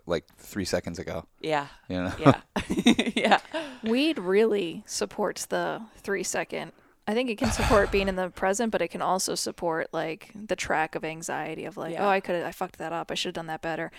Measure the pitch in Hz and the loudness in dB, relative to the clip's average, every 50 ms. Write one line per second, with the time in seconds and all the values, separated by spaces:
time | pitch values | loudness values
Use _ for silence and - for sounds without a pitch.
0 | - - 85 78 - _ _ _ - - - 104 92 - - 90 - 90 87 87 | -4 -2 -2 -2 -2 _ _ _ -18 -10 -4 -4 -2 0 0 0 0 -2 -6 -6
1 | 90 - 85 90 82 - _ _ - 156 156 143 143 135 - - _ - 92 90 | -6 -6 -6 -6 -8 -10 _ _ -4 -2 -2 -2 -2 -4 -12 -20 _ -6 -4 -2
2 | 90 95 104 - 156 147 - - - _ - - - - - - - 240 - - | -2 -2 -2 6 8 8 8 8 4 _ -4 -4 -2 -2 -2 4 6 6 6 6
3 | - - - - - 214 208 - - - - 320 320 285 254 247 - 226 226 254 | 4 0 0 2 4 6 6 4 4 0 -6 -6 -6 -6 -10 -6 -2 0 2 2
4 | 294 330 302 277 180 180 190 208 226 220 208 202 185 165 165 - 214 - - - | 4 2 0 0 0 2 4 6 6 6 4 2 0 -2 -4 -8 -10 -8 -4 -4
5 | 208 196 - - 208 - - - - - - 180 175 170 156 156 226 - - - | -4 -4 -2 -2 -2 -2 -2 -4 -6 -4 -2 -2 0 0 -2 -4 -6 -12 -16 -14
6 | - - 196 190 190 - - 196 165 - - 160 151 165 - - _ _ _ _ | -6 -4 -2 -2 -2 -2 -2 -4 -4 -4 -6 -8 -8 -8 -12 -20 _ _ _ _
7 | - - 214 233 262 254 214 208 269 226 - - 226 - 247 202 202 185 - 196 | -4 -2 0 0 0 -2 -2 0 0 0 0 2 4 6 6 6 6 6 4 2
8 | 196 196 185 185 185 180 - - - 190 202 202 240 226 208 180 175 170 - 190 | 2 2 0 -2 -4 -4 -4 -2 0 0 2 2 0 0 0 0 -2 -2 -4 -4
9 | - 165 180 185 - - 180 - - 220 214 - - 170 160 160 - - - 160 | 0 0 0 0 0 0 -2 -2 -2 -4 -6 -4 -2 -2 0 -2 -2 -4 -4 -4
10 | 160 165 160 - - - - 208 214 214 185 - - - - 151 156 160 - 156 | -4 -4 -6 -8 -12 -18 -16 -14 -4 -4 -4 -2 0 0 2 2 2 0 -2 -6
11 | - 156 160 160 165 - 139 143 151 156 160 - - 160 - - 170 165 170 - | -6 -6 -8 -6 -6 -6 -4 -4 -4 -6 -6 -8 -8 -10 -8 -8 -8 -6 -4 0
12 | 202 202 190 196 196 - 180 170 143 165 175 - 185 175 - - 160 160 165 165 | 2 4 4 4 2 0 -2 -2 -2 -4 -4 -6 -6 -8 -6 -8 -8 -6 -4 -4
13 | 160 - 151 - - 185 170 175 165 160 156 156 - 165 160 156 165 160 - | -4 -4 -4 -4 -4 -4 -4 -6 -6 -6 -8 -6 -4 -4 -2 -2 -4 -6 -8